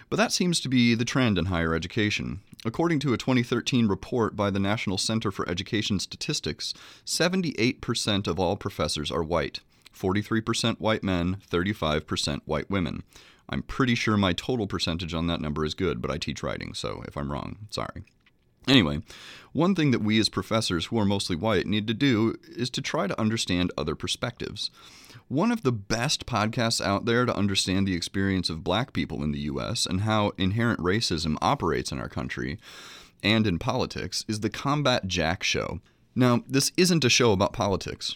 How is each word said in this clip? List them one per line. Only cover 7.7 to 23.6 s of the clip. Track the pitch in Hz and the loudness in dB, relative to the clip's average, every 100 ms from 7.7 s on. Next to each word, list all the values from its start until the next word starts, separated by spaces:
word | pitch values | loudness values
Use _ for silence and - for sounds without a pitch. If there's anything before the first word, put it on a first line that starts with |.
| - | 0
percent | - 113 - 101 101 | -4 -2 0 0 0
of | 85 | 0
all | 90 101 | 0 0
professors | 101 - 76 80 73 | -4 -2 -2 -2 -2
are | 69 | -2
white. | 78 82 69 - - _ - | 0 0 -2 -6 -18 _ -20
Forty-three | - 95 101 - 110 | -4 0 0 2 0
percent | 113 113 117 - | 0 0 0 0
white | 104 110 | 0 0
men, | 95 90 87 98 - | 0 0 0 -2 -2
thirty-five | 87 95 - 78 76 - | 0 0 0 0 0 -2
percent | 87 - 71 - | -4 -2 -4 -4
white | 76 - | -4 -2
women. | 98 78 50 - - - - - | -2 -2 -4 -10 -18 -20 -18 -8
I'm | 69 | -6
pretty | - - 127 117 | -4 0 2 2
sure | - 107 | 2 4
my | 95 | 4
total | - - 127 101 | 2 -2 -2 -2
percentage | 95 - 82 85 | -4 -4 -4 -4
on | 82 85 | -2 -2
that | 85 | -2
number | 76 73 76 | -2 -2 -2
is | |
good, | - 90 60 | 0 -2 -2
but | 67 | -4
I | 73 | -4
teach | - 67 | -4 -6
writing, | 67 50 50 | -6 -6 -8
so | - - 50 - | -8 -8 -8 -8
if | - | -6
I'm | 71 | -6
wrong, | 69 50 - 104 | -4 -8 -12 -10
sorry. | - 57 - - _ _ _ _ _ - | -8 -8 -10 -16 _ _ _ _ _ 4
Anyway, | 131 78 73 - - - - - | 6 6 0 -6 -16 -18 -20 -6
one | - 175 | 0 2
thing | 175 147 | 4 4
that | 117 | 4
we | 104 110 | 4 4
as | 98 | 4
professors | 104 - 113 - 85 - | 0 0 0 0 -2 0
who | 113 | 0
are | |
mostly | 98 101 - 82 | 2 0 -2 -2
white | 110 95 - | 2 2 2
need | 107 104 | 0 0
to | 107 | 2
do | 139 107 113 - - - | 4 4 2 0 -8 -6
is | 127 | -4
to | - | -4
try | - 151 190 | -4 -2 -2
to | - | 0
understand | 110 113 - 90 | 0 0 0 0